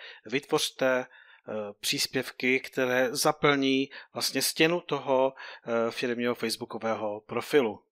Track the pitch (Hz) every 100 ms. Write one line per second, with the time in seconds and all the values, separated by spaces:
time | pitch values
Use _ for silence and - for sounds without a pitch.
0 | - - 110 135 - 151 - - 131 127
1 | 127 - - - - 110 104 - - 143
2 | - 131 123 - 127 131 - - 127 123
3 | 127 139 156 - 151 139 135 135 135 -
4 | - 120 - 135 - - 160 175 - 143
5 | 135 131 135 - - - - 117 117 -
6 | 127 120 120 117 113 107 120 113 113 107
7 | 107 107 - 120 - 151 113 98 _